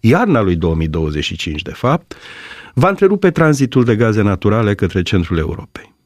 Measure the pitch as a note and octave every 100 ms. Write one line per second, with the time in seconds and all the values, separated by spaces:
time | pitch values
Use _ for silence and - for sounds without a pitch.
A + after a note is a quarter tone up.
0 | A2+ C3 A#3+ C3+ G2 F2 E2+ D#2+ D#2+ D#2+
1 | D#2 D2+ D2 D#2+ - D2+ D2+ - A#2+ D#3
2 | _ - - - - - - - E3+ F#3+
3 | G3 G3+ F#3+ E3 D#3+ C#3+ C3 C3 A#2+ G#2+
4 | A#2 G#2+ G#2 F#2+ G#2 G#2+ G#2+ G2+ F#2+ F#2+
5 | F2+ G2 E2+ E2+ D#2 - - - - _